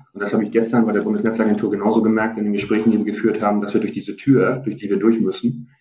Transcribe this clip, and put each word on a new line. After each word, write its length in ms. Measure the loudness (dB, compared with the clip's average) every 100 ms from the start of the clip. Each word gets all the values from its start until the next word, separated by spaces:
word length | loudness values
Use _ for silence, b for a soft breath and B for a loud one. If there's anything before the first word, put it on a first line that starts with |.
| -18
und 80 | -10
das 120 | -4
habe 100 | -2
ich 80 | 0
gestern 360 | 0 2 2 2
bei 60 |
der 100 | 0
Bundesnetzagentur 680 | -2 -2 -2 0 0 0 0
genauso 320 | 0 2 2
gemerkt 340 | 2 2 0 -2
in 80 |
den 80 | -2
Gesprächen, 380 | -2 0 0 2
die 80 | 2
wir 60 |
geführt 360 | 0 0 0 0
haben, 200 | 0 0
dass 140 | 0
wir 60 | -2
durch 120 | -2
diese 240 | -4 -10 -4
Tür, 400 | 2 4 4 0
durch 120 | -6 -8
die 140 | -4
wir 80 | 0
durch 220 | 2 2
müssen, 500 | 0 -2 -4 -4 B B